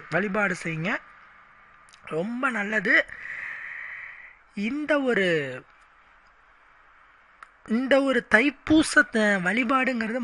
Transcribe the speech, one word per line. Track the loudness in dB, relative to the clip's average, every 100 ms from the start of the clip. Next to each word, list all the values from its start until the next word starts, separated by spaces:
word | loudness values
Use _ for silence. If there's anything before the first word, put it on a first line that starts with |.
| -4
வழிபாடு | -2 -2 0 -2 -2
செய்யுங்க, | -6 -4 -4 -6 -8 -20 -20 -20 -20 -20 -20 -20 -20 -20
ரொம்ப | -8 -6 -4 -4 -4
நல்லது. | -2 -2 -2 2 2 0 -8 -12 -10 -10 -10 -12 -14 -14 -14 -16 -18 -20 -20 _
இந்த | -6 -4 -4 0 2
ஒரு, | 2 2 2 2 -2 -8 -16 _ -20 _ _ -20 _ _ _ _ _ _ _ _ -20 _ _ _ -20 _ -4
இந்த | -2 2 4
ஒரு | 4 0 4
தைப்பூச | 4 4 -2 2 4 6 4 4
த-, | 2 2 2
வழிபாடுங்கிறது | 0 -2 0 0 0 -2 -4 -4